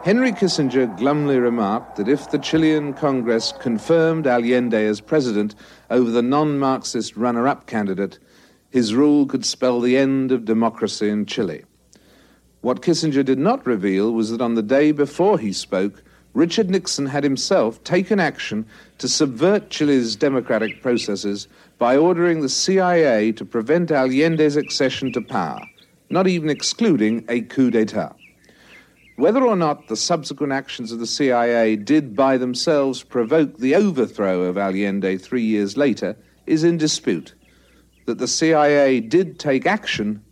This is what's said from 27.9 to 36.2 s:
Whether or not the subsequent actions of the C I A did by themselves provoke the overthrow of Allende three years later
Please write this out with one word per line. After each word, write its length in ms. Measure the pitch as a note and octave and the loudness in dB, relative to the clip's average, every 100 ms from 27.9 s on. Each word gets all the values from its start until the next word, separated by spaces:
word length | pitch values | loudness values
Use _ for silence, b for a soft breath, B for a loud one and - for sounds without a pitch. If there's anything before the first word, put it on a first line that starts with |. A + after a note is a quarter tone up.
| G#2+ D#2 - - _ b b b b b b b - | -2 -6 -10 -20 _ b b b b b b b 0
Whether 260 | D3 A#3 | 2 4
or 120 | B3+ G3+ | 2 2
not 320 | D#3+ D3 - | 0 -2 -6
the 60 | A2 | -6
subsequent 580 | - E3+ C#3 C#3 D3 | -2 -2 -4 -6 -4
actions 380 | C3+ C3+ - A2+ | -4 -6 -12 -10
of 60 | A#2 | -8
the 80 | A2+ | -8
C 260 | - C#3+ | -2 0
I 140 | A#2+ A#2+ | 2 2
A 300 | A#2 A2+ A2 | 2 2 0
did 400 | G#2 D#3 C#3+ G#2 | 2 2 2 0
by 220 | C3+ C3 | 2 2
themselves 640 | B2+ B2 - D3+ C3+ B2+ | 0 -2 0 2 0 -4
provoke 560 | - B2+ A2+ D#3 C#3+ - | -6 -4 2 2 2 -2
the 160 | B2+ D#3+ | 0 2
overthrow 680 | G#3 D3+ G#2+ - G2 F#2 | 2 0 -2 0 -2 0
of 140 | F2+ F2+ | -2 -2
Allende 600 | G2 F#2+ G2+ G2 F#2+ F#2+ | -2 -2 -2 -2 -2 -4
three 260 | - B2+ | -4 -4
years 340 | A2+ G#2+ G2+ A2 | 0 0 -2 0
later 400 | D3 G#2+ F#2+ G#2+ | 0 0 -4 -8